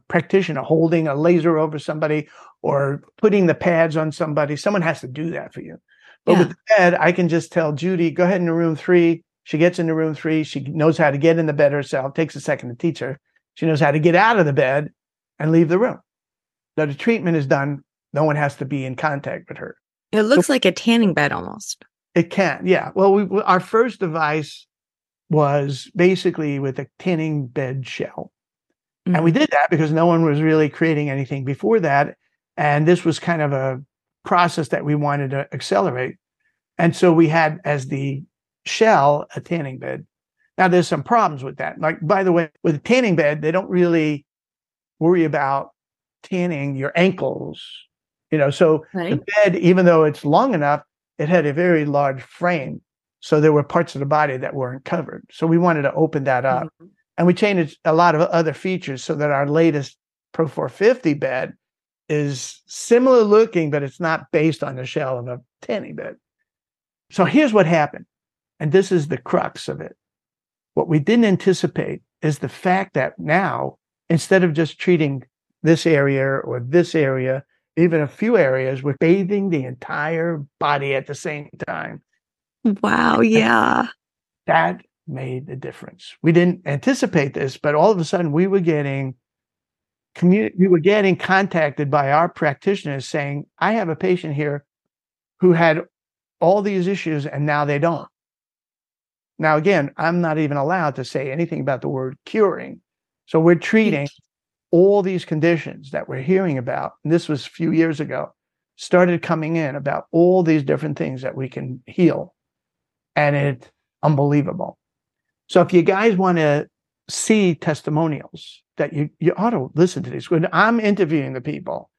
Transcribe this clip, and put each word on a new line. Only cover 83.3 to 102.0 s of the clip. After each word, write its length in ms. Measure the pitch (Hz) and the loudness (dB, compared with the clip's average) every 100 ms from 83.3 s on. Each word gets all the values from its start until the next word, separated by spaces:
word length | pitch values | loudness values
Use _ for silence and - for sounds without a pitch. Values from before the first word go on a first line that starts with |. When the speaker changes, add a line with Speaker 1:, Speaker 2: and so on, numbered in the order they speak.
Speaker 2:
yeah. 560 | 220 220 226 - - 240 - _ _ _ _ - | 4 4 2 2 0 -2 -8 _ _ _ _ 0
Speaker 1:
that 360 | 160 170 180 _ _ - | 2 2 -4 _ _ -14
made 400 | 131 131 127 147 | -10 -8 -10 -10
the 80 | 135 | -14
difference. 580 | 135 - - - - - | -14 -16 -20 -20 -20 -2
We 100 | 165 | 2
didn't 300 | 165 180 175 147 | 4 4 0 -4
anticipate 640 | 143 262 269 254 165 139 | -2 -2 0 0 0 0
this, 220 | - 135 - | -2 -6 -4
but 180 | 147 | -2
all 180 | 151 196 | 4 4
of 60 | 196 | 2
a 40 | |
sudden 280 | 160 180 165 | 0 -2 0
we 140 | 147 190 | 0 2
were 120 | 196 | 2
getting 540 | 170 151 139 139 135 123 _ _ _ _ _ _ _ _ _ - | 0 0 -2 -4 -6 -10 _ _ _ _ _ _ _ _ _ 0
commu-, 340 | 175 202 220 180 | 2 2 0 2
we 80 | 185 | 4
were 140 | 175 | 4
getting 340 | 170 208 196 175 | 4 2 2 0
contacted 720 | - 190 196 170 151 131 143 | 0 0 0 0 -2 -2 -2
by 200 | 147 135 | 0 2
our 180 | 151 175 | 2 0
practitioners 760 | - 156 135 196 196 151 135 - | 0 -4 -2 -4 -4 -4 -8 -6
saying, 400 | 160 143 143 - - | -6 -6 -8 -10 -4
"I 140 | 180 | -2
have 140 | 226 170 | -2 -4
a 60 | 151 | -4
patient 380 | 185 180 - | -2 -2 -2
here 300 | 143 147 143 _ _ _ _ _ _ _ - | -4 -4 -6 _ _ _ _ _ _ _ 0
who 120 | 180 | 2
had 300 | 165 165 156 - _ _ _ _ - | 4 4 2 -4 _ _ _ _ -2
all 200 | 170 208 | 2 2
these 240 | 202 190 180 | 0 -2 -2
issues 360 | 190 165 151 139 | -4 -4 -4 -6
and 200 | 139 151 | -4 -2
now 180 | 147 | 0
they 140 | 147 143 | 0 0
don't." 300 | 165 160 - _ _ _ _ _ _ _ _ _ _ _ _ - | -2 -2 -10 _ _ _ _ _ _ _ _ _ _ _ _ -4
Now, 180 | 156 151 | 0 2
again, 360 | 170 180 143 - | 2 2 0 -2
I'm 240 | 160 175 | -2 0
not 180 | 165 156 | -2 0
even 180 | 151 143 | -2 -2
allowed 400 | 143 185 151 131 | -2 -2 -2 -4
to 80 | |
say 260 | 123 147 135 | -8 -6 -6
anything 300 | 143 170 160 | -4 -4 -4
about 220 | 135 123 | -4 -4
the 60 | 143 | -4
word 280 | 135 | -6